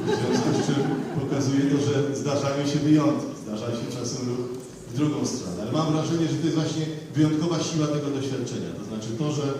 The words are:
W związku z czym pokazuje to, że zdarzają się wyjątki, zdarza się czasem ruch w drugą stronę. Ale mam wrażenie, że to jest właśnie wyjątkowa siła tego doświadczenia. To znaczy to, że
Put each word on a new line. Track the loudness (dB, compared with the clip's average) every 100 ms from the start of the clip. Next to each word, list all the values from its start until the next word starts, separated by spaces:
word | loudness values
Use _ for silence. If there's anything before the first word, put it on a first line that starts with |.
| 0
W | 2
związku | 2 2 4 2
z | 2
czym | 2 2 0 -2 -2
pokazuje | 0 0 2 2 4
to, | 2 2
że | 2 0 -2
zdarzają | 0 0 0 0 0
się | 2
wyjątki, | 6 6 6 2 -2 -8
zdarza | -8 -6 -4
się | -4 -6 -6
czasem | -6 -4 -4
ruch | -4 -4 -8 -12 -16 -8
w | 0
drugą | 0 0 -2
stronę. | -4 -6 -6
Ale | -2
mam | 0 2
wrażenie, | 0 2 0 0
że | 0
to | 0
jest | 0
właśnie | 0 -2 -4 -6 -4
wyjątkowa | 2 4 4 0 0
siła | 0 0 2
tego | 0 -2
doświadczenia. | -2 -2 -4 -4 -4 -6 -8
To |
znaczy | -8 -8 -6 -2
to, | -2
że | 0 -2 -2